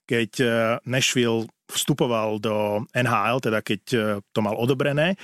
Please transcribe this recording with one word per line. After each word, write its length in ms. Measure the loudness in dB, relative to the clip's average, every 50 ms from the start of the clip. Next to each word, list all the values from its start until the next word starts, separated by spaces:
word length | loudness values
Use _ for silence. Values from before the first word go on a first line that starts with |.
| _
keď, 260 | -2 -2 -2 -2 -2 -2
eh, 120 | 0 0 2 2 2 2 0 0 -2 -4
Nashville 640 | -2 -2 0 0 2 2 2 2 2 2 0 -2 -6 -10 _ _
vstupoval 680 | -10 -6 -2 0 0 0 2 0 0 0 0 0 -2 -2
do 180 | -2 -2 -2 0 0 0 0 -2 -2 -4 -4 -2
N 140 | 0 0
H 80 | 2 2 2 2
L, 140 | 2 0 0
teda 180 | 0 0 0 0
keď, 220 | 0 -2 -4 -6 -4 -2
eh, 120 | 0 0 0 0 -2 -4 -6 _
to 120 | -2 -2
mal 120 | 0 0 0
odobrené, 640 | 0 0 0 2 0 0 0 0 0 0 0 0 -4